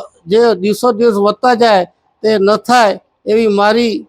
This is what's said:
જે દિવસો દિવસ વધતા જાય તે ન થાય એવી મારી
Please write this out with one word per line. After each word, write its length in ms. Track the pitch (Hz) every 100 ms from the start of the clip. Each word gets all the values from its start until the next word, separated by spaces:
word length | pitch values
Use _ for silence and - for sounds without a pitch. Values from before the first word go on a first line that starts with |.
| - _ 165
જે 280 | 220 240
દિવસો 380 | 190 202 202 247
દિવસ 220 | 214 240
વધતા 400 | 202 202 208 254
જાય 300 | 233 233 196 175 _ _ _
તે 160 | 214 214
ન 180 | 196 208
થાય 440 | 208 247 214 185 _ _ -
એવી 200 | 220 220
મારી 600 | 202 208 226 240 175